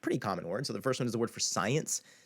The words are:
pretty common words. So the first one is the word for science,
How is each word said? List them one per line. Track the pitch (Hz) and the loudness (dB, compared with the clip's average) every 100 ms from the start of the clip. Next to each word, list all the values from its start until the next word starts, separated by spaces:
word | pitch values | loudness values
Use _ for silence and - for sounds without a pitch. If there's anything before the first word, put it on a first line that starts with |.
pretty | - 143 | 2 0
common | 117 90 87 | 2 -2 -2
words. | 92 147 | -2 -2
So | |
the | 110 | -2
first | 117 127 | 0 0
one | 123 | 0
is | |
the | 113 | 2
word | 113 | 0
for | - | 0
science, | - - 95 120 - - - - | -2 2 2 2 0 -4 -6 -20